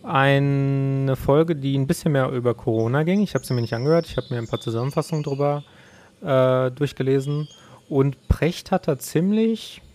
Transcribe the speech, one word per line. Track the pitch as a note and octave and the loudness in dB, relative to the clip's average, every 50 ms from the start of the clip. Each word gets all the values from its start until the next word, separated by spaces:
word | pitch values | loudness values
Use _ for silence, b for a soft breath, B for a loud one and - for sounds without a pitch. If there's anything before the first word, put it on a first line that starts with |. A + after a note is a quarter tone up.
| - | -8
eine | A#3+ - C3+ C3+ C#3 C#3 C#3 C#3+ C#3+ C#3 C#3 C#3 C#3 C#3 C3+ C3+ C3+ C3+ C3+ C3+ C3+ C3+ | 0 2 4 4 6 4 4 4 2 2 2 2 0 0 0 0 0 0 0 0 0 -2
Folge, | - - - C#3 D3+ E3 E3+ E3 | 0 2 2 4 4 4 2 0
die | C#3+ C3+ C#3 C#3 | -4 -2 -2 0
ein | C#3 C3+ | 0 0
bisschen | C3+ F3 - - E3 | 0 -2 -2 0 0
mehr | D3 C3+ C3 C3+ | 0 2 0 0
über | C3+ B2 A#2+ A#2+ A2+ | -2 -2 0 -2 -2
Corona | - - B2+ A2 A2+ A2+ A#2 B2+ D3 | 0 -2 0 0 2 0 2 0 0
ging. | D#3 E3+ F#3+ G#3 | 0 2 2 0
Ich | G#3 - - | 0 0 -2
habe | - - | -6 -2
sie | - C3 | -2 -2
mir | B2 | -2
nicht | A#2 A2+ A#2 | -2 -2 -4
angehört, | A2+ B2 D3 E3 E3+ E3 | -2 2 2 2 2 2
ich | - - | 0 -6
habe | B2+ B2 - | -6 -6 -4
mir | B2 A#2 | -6 -6
ein | A#2 | -4
paar | - - A2+ | -6 -6 -6
Zusammenfassungen | - B2 A2+ A2+ B2 C#3 - E3 C#3+ - D#3+ D3+ D3 | -4 -4 -4 -2 -4 -2 -2 -4 -4 -2 -4 -4 -4
drüber, | D3+ C#3 C3+ C#3+ C#3+ D3 D3 C#3+ B B B B B B B B B B _ | -4 -4 -2 0 0 -2 -2 -6 B B B B B B B B B B _
äh, | A3 D#3 C3+ C3 C3 C3 B2+ B2+ C3 B2+ | -2 0 2 4 4 4 2 2 0 -2
durchgelesen. | B2 B2+ D3 C#3 - - C3+ C3+ C3+ C#3 C3+ C#3+ D3 D3 D3+ D3 B B B B B B B _ | -2 -4 -4 -6 -4 -4 0 0 0 0 0 -2 -4 -4 -6 -8 B B B B B B B _
Und | D#3+ C3+ C3+ C#3 C3+ _ _ - | 2 2 2 2 0 _ _ -2
Precht | - - C#3+ E3 F3+ - - - | 0 2 2 -2 -2 -4 -4 -2
hat | F#3+ F#3 - | -2 -2 0
da | - D3 B2+ | -2 -4 -4
ziemlich | - - - D3+ F3 G3 G#3+ A3 A3+ A3+ A3+ G#3+ - - - - - - _ | -6 -2 -2 0 2 2 2 2 2 0 0 -2 -8 -16 -18 -20 -20 -20 _